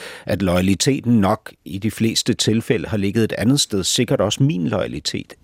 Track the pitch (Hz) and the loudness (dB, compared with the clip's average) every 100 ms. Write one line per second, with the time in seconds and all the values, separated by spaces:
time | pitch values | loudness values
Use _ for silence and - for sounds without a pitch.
0 | - - - 92 92 90 92 98 - 139 | -8 -12 -6 -2 0 2 2 2 2 0
1 | 117 117 95 110 - - - 95 110 - | 2 4 4 0 -6 -20 -12 -6 -6 -2
2 | 113 - - 117 - 110 - 110 76 107 | -2 0 0 0 0 0 0 -2 -2 -2
3 | 98 110 107 - 107 143 - 101 87 - | 0 0 0 0 2 2 0 -2 0 0
4 | 123 135 98 - 139 180 151 104 60 65 | 0 0 0 2 0 0 -2 -2 -4 -6
5 | - - - - | -6 -6 -8 -12